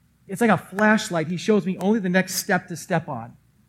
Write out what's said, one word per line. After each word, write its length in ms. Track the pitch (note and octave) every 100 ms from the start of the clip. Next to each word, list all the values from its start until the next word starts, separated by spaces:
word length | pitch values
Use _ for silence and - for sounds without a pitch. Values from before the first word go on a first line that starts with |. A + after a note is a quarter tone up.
| _ _ -
It's 140 | F#3+
like 100 | A#3
a 60 | F3+
flashlight. 720 | - F#3 G#3+ G#3+ - E3+ D#3
He 80 | F3
shows 280 | - G#3+ E3+
me 120 | F#3
only 200 | F#3 A3+
the 100 | F#3+
next 260 | F3+ F#3 -
step 320 | - F#3 -
to 100 | E3
step 300 | - E3+ D#3+
on. 240 | B2+ A#2 - _ _